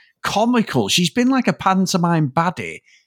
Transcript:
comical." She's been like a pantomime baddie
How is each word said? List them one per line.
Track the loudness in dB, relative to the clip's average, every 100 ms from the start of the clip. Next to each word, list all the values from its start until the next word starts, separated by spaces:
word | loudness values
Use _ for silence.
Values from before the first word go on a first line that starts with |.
| _ _
comical." | -6 -2 0 0 0 -2 0
She's | 0 0
been | 0 2
like | 2 0
a |
pantomime | -2 0 0 0 0 0 2 0
baddie | 0 -2 -4 -10 -12 -18 _